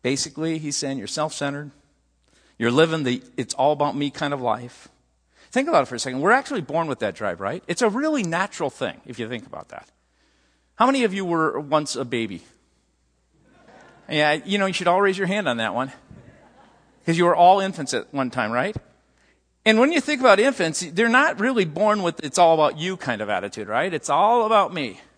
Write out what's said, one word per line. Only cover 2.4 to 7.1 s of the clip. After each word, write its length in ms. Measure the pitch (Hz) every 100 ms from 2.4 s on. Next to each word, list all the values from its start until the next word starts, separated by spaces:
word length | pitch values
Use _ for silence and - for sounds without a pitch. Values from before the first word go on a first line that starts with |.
| _ _
You're 120 | 117
living 340 | 127 165 160
the 180 | 131 123 - -
"it's 180 | 120
all 180 | - 143
about 240 | 147 147 143
me" 140 | 143
kind 240 | - 143
of 80 | 143
life. 460 | 120 110 123 - - _ _ _ _ _ _
Think 160 | 247 285
about 140 | 311
it 40 | 127
for 80 |
a 40 | 120
second. 220 | 135 127
We're 120 | 170
actually 280 | 254 - 190
born 280 | 147 156 160
with 100 | 131
that 160 | 107